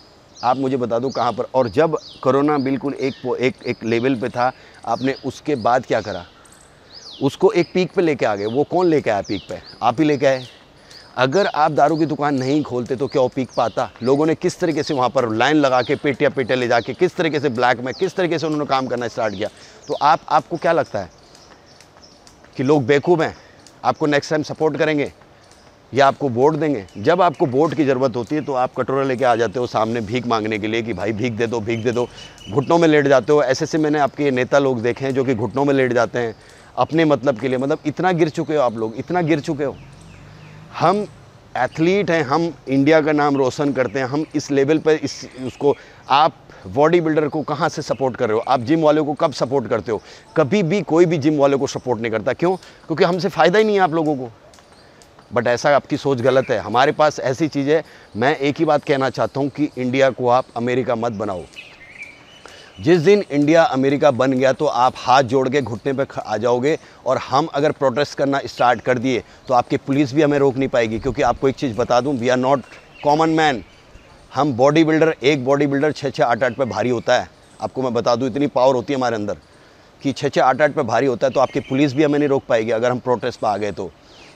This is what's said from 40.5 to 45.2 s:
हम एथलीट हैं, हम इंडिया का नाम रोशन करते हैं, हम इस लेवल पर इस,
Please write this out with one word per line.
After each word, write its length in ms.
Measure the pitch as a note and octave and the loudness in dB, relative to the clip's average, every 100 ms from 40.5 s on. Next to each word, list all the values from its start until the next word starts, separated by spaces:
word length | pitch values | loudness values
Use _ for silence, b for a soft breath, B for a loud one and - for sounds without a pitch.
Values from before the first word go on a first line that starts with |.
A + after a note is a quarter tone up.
| B B - | B B -2
हम 280 | D#3+ G#3 G3+ - - - - A2+ | 0 0 -4 -12 -20 -20 -12 -4
एथलीट 540 | B2+ - E3+ G3+ F3+ | -4 0 0 2 0
हैं, 120 | E3 | -2
हम 300 | C3+ D#3 E3 C3+ - | 0 0 -2 -6 -2
इंडिया 320 | C3+ C#3 D#3+ | 0 4 4
का 120 | D3+ | 4
नाम 240 | D3 D3 C#3 | 0 2 2
रोशन 360 | B2+ - C#3+ | 0 0 -4
करते 260 | C3 A#2+ C3+ | -2 -2 -2
हैं, 80 | B2+ | -4
हम 180 | D3+ D#3 | -4 -4
इस 160 | D3+ - | -6 -2
लेवल 280 | C#3 C#3 D#3 | 0 2 2
पर 140 | D#3 | 2
इस, 360 | D#3 C3 - | 0 -2 -10